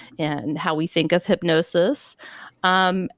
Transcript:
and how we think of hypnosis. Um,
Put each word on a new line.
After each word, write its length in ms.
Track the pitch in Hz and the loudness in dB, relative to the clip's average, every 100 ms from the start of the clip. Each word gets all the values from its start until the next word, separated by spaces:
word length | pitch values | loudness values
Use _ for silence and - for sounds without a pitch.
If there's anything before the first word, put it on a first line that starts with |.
| - - | -18 -6
and 420 | 151 143 143 147 | -4 -2 -4 -4
how 180 | 170 156 | -2 -2
we 100 | 165 | 0
think 240 | 170 156 | 0 2
of 160 | 175 - | 0 2
hypnosis. 920 | 185 170 160 170 175 185 285 - - - - - _ | 0 2 0 2 2 2 0 -8 -16 -20 -20 -20 _
Um, 460 | 185 185 185 185 185 | 2 4 2 0 -4